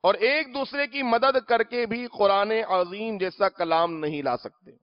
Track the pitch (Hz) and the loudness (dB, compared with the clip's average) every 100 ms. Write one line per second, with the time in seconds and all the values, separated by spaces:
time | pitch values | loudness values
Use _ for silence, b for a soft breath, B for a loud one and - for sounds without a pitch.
0 | 180 196 226 294 285 262 269 277 285 277 | 2 2 2 0 -2 -6 -6 -4 -4 -2
1 | 254 233 269 262 - 233 220 240 233 233 | 0 2 2 2 0 0 0 -2 -4 -4
2 | 240 - 202 196 202 220 214 185 175 196 | -8 0 2 4 2 0 0 0 0 -4
3 | 226 208 185 - 196 - 170 165 170 160 | -6 -4 -4 0 -2 0 0 2 0 -2
4 | 151 151 135 120 107 _ - - | -6 -4 -4 -4 -8 _ -20 -20